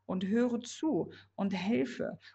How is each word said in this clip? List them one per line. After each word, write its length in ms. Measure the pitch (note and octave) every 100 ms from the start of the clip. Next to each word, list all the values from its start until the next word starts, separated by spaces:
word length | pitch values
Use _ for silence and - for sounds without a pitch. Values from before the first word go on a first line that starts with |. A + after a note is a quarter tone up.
| -
und 200 | F#3 F#3+
höre 340 | A3+ B3 A#3
zu 520 | - - D#4+ F3+ - - -
und 180 | - -
helfe 680 | F#3 F#3 A#3 C4 - - - -